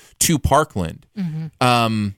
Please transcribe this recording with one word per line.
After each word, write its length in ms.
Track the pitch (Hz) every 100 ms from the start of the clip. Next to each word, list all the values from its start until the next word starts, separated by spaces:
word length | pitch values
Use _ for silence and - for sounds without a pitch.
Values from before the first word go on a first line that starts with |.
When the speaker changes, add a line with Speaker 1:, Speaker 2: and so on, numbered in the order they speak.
| - -
Speaker 1:
to 180 | - 156
Parkland. 640 | - 139 156 - 82 - _ 214
Speaker 2:
Mm-hmm. 280 | 180 156 160 - 127
Speaker 1:
Um, 480 | 120 117 110 104